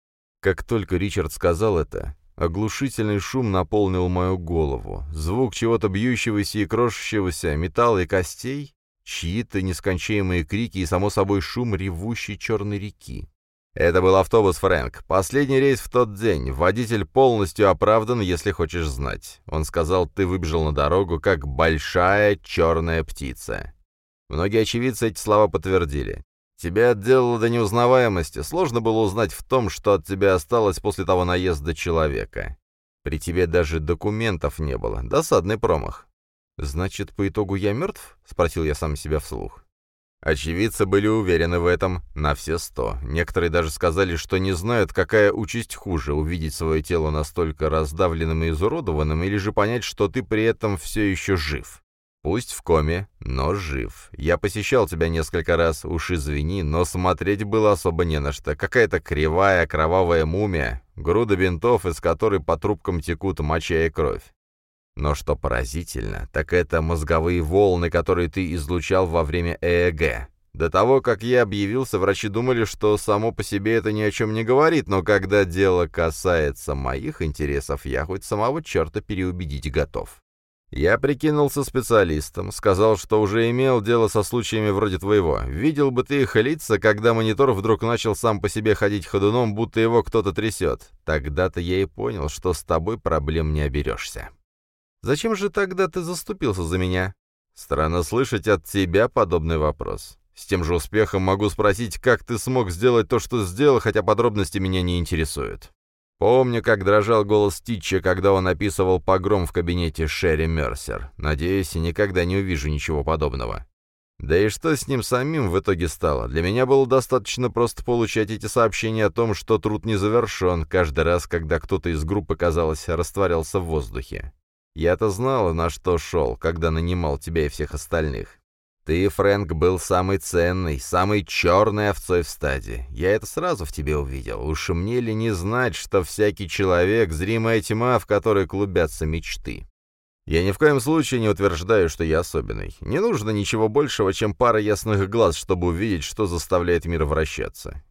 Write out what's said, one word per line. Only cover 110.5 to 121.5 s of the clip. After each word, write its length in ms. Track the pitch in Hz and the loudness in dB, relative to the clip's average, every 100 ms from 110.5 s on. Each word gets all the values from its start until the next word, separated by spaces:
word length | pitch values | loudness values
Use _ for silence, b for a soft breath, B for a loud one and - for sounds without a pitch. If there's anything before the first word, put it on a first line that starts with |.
| 80 64 - - 50 - - | 0 -2 -6 -8 -10 -10 -6
Надеюсь, 560 | 76 76 85 98 90 | -4 -2 0 0 -2
никогда 500 | 87 82 82 101 90 | -4 -2 0 0 2
не 140 | 87 98 | 0 0
увижу 320 | 95 80 76 | -2 -2 -2
ничего 340 | 73 - 73 | -4 -2 -2
подобного. 600 | 71 80 73 69 58 50 - _ _ _ _ - | -2 0 -2 -2 -6 -8 -14 _ _ _ _ -10
Да 180 | 73 85 | 0 2
и 120 | 107 | 2
что 260 | - 165 147 | 0 -2 -2
с 120 | - | -2
ним 140 | 127 | -4
самим 480 | - 123 139 160 101 | 0 -2 0 -2 0
в 100 | 92 | 0
итоге 280 | 104 87 85 | 0 -2 -2
стало? 400 | - 82 67 60 | -2 -2 -2 -2
Для 160 | 76 | -2
меня 240 | 87 117 127 | 0 0 4
было 180 | 135 127 | 4 4
достаточно 640 | 131 - 127 - - 123 | 2 2 -2 -2 -4 -2
просто 340 | 117 117 - | 2 0 0
получать 460 | - 120 110 113 107 | -2 0 0 0 -2
эти 160 | 110 110 | -4 -2
сообщения 600 | 123 113 - 113 110 104 | 2 2 0 -2 0 0
о 60 | |
том, 220 | 117 113 | 2 0
что 240 | 101 - 110 | -2 0 0
труд 260 | 110 107 | 2 -2
не 120 | 113 101 | -2 0
завершён, 680 | 104 120 107 - 90 87 78 | 2 2 0 0 0 0 0
каждый 400 | 92 80 71 78 | 0 2 0 2
раз, 200 | 85 - | 0 0
когда 340 | 85 78 | -4 -2